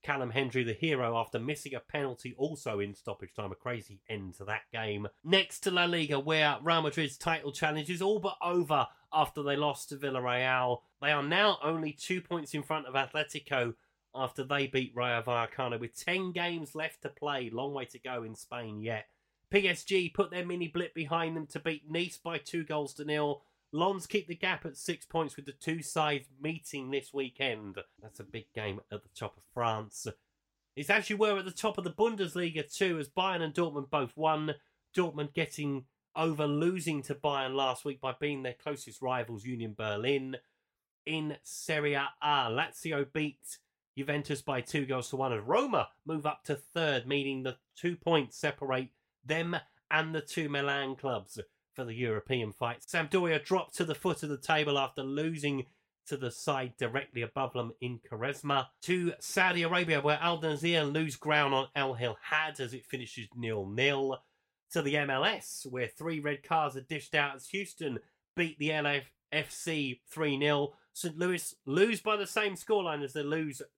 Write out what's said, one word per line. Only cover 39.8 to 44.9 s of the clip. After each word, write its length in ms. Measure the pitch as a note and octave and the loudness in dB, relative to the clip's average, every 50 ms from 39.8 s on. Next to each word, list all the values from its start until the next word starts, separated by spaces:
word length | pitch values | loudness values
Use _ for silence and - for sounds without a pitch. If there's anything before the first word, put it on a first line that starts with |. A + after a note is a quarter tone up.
| A2+ G#2+ G#2 G#2 G#2+ C3 C#3+ C#3 C3 C3 C3 B2+ _ _ _ _ _ _ _ _ _ _ _ _ _ | -2 -2 -2 0 2 2 2 2 0 -4 -8 -10 _ _ _ _ _ _ _ _ _ _ _ _ _
In 320 | - D#3 D#3+ D#3 D3+ D3 - _ | -6 -4 -4 -4 -4 -6 -8 _
Serie 520 | - - - - - D#3+ D3+ D3 D3 C#3+ | -14 -12 -12 -4 -2 0 2 2 2 2
A, 120 | C#3 C#3 C#3 - _ C#3+ | 2 0 -2 -6 _ 2
Lazio 800 | D3 D3 C#3 C3 A#2 A2 B2 D#3+ - - - - D#3+ D#3 C#3+ C#3+ C3+ _ | 4 4 4 4 2 2 0 0 -2 -4 -8 -6 -2 0 0 0 0 _
beat 460 | D#3+ D#3 D3+ C#3 _ _ - - - _ _ _ _ _ _ _ - | -2 -2 -2 -2 _ _ -16 -16 -16 _ _ _ _ _ _ _ -8
Juventus 440 | C3+ C#3 D3 D3 C#3+ - D3+ C#3 - | -4 -2 -2 -2 0 -2 -4 -4 -2
by 180 | - C#3 B2+ | -2 -2 -2
two 260 | B2 - - D3+ C#3 | -2 -2 -2 -2 0
goals 240 | B2+ | 0